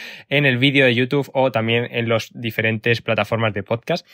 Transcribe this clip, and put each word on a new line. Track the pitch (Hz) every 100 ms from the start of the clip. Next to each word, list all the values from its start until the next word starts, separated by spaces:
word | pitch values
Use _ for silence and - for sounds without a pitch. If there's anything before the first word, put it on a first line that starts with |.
| - - -
en | 139 143
el | 123
vídeo | 139 135 131
de |
YouTube | 120 127 143 135
o | 135 131
también | 113 113 117 123
en | 123 117
las | 113 -
diferentes | - 117 110 113 110 120 113
plataformas | - 107 104 110 113
de | 101
podcast. | - 120 - 170 -